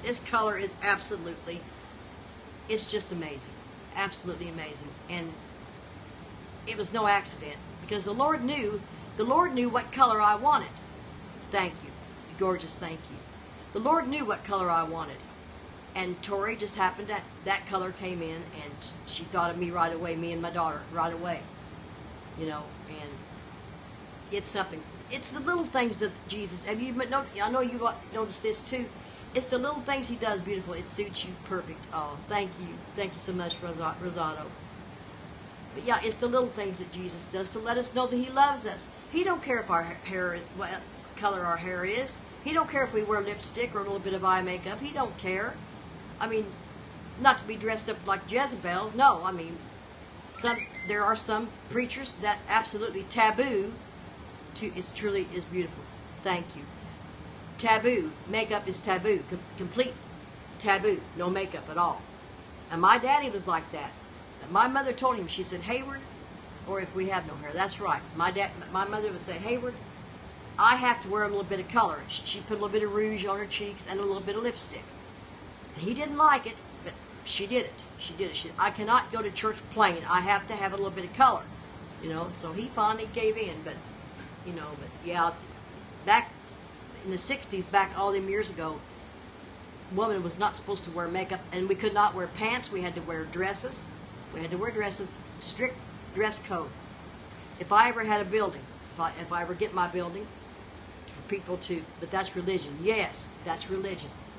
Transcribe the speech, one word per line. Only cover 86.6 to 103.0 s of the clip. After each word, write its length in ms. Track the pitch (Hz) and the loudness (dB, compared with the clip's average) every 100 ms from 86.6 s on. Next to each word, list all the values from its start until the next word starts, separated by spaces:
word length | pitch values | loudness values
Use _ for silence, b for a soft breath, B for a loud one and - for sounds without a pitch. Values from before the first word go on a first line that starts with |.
| - - - - | -16 -16 -14 -10
in 60 | 190 | -4
the 80 | 185 | 0
sixties, 480 | - 269 - 190 180 | 2 2 -2 -2 4
back 240 | 196 190 180 | 4 4 2
all 140 | 196 | 2
them 160 | 196 190 | 2 2
years 200 | 208 196 | 0 0
ago, 300 | 165 160 147 - - - - - - - - - - - | -2 -4 -6 -10 -16 -16 -16 -16 -16 -16 -16 -16 -14 -4
woman 300 | 185 220 196 | 0 2 2
was 160 | 170 180 | 0 2
not 160 | 202 | 2
supposed 300 | - - 196 | 2 -2 -4
to 60 | 175 | -2
wear 160 | 165 170 | -2 0
makeup, 320 | 185 185 185 - | 0 -2 -4 -4
and 160 | 180 190 | 0 2
we 60 | |
could 200 | 190 214 | 2 4
not 200 | 202 202 | 6 6
wear 140 | 190 175 | 6 -4
pants. 440 | - 220 247 - | 0 0 2 0
We 100 | 196 | -2
had 120 | 180 | -2
to 80 | 170 | -4
wear 220 | 156 160 | -4 -4
dresses. 600 | 160 175 190 196 262 - - - - - - | -4 -2 0 0 -2 -4 -8 -12 -14 -14 -10
We 80 | 160 | -6
had 80 | 160 | -4
to 80 | 180 | -2
wear 120 | 233 | -2
dresses, 460 | 220 202 190 185 - - - | 0 0 -2 -4 -8 -12 0
strict 380 | - - 254 254 - - - | 2 4 0 -2 -12 -12 -6
dress 320 | 190 214 208 - | 2 2 2 -2
code. 220 | 175 143 131 - - - - - - - - | -4 -4 -8 -14 -14 -14 -14 -14 -14 -14 -6
If 140 | 170 | 6
I 160 | 208 240 | 8 10
ever 160 | 233 | 6
had 160 | 220 208 | 4 4
a 40 | |
building, 360 | 190 214 196 151 - - - | 4 4 2 0 -10 -14 -10
if 80 | - | -2
I, 80 | 165 | -2
if 220 | 160 170 | -2 -4
I 80 | 175 | -2
ever 140 | 175 | -2
get 180 | 180 214 | -2 0
my 140 | 185 175 | 2 2
building, 400 | 180 175 190 214 - - - - - - - - | 0 -2 -4 -10 -12 -16 -16 -16 -14 -14 -14 -14
for 160 | - - | -10 -4
people 260 | 196 175 180 | -4 -2 -4
to, 240 | - 170 - - | -2 -4 -6 -10
but 100 | 165 | -2
that's 260 | 190 190 185 | 0 0 0
religion. 400 | 180 185 143 143 | 0 0 -2 -2
Yes, 500 | 185 220 | 2 4